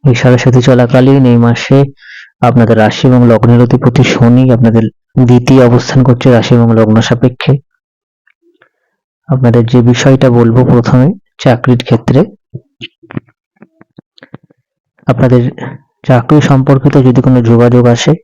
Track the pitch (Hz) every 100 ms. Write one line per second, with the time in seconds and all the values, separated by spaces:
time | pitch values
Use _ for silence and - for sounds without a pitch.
0 | 139 120 127 123 135 123 123 123 120 127
1 | 131 139 127 120 117 117 - 135 139 -
2 | - - - _ 123 120 113 110 107 -
3 | 131 127 120 110 120 120 123 - 123 123
4 | 127 - 120 123 131 120 117 113 110 _
5 | _ - 123 123 123 131 120 120 - 139
6 | 127 120 135 117 - 123 117 113 107 110
7 | 113 120 127 123 - 139 _ _ _ _
8 | _ _ _ _ _ _ _ _ _ _
9 | _ _ - 131 127 120 117 127 120 120
10 | 135 131 135 120 117 117 123 123 117 131
11 | 135 - _ _ - 120 - 120 - 120
12 | - 131 202 - _ 131 _ _ - _
13 | 330 - _ _ _ _ 320 320 _ -
14 | _ _ - - _ _ _ _ _ _
15 | - 120 127 123 120 - - - _ _
16 | - 123 120 151 139 135 135 135 143 147
17 | 127 123 131 127 117 117 120 123 120 120
18 | - 156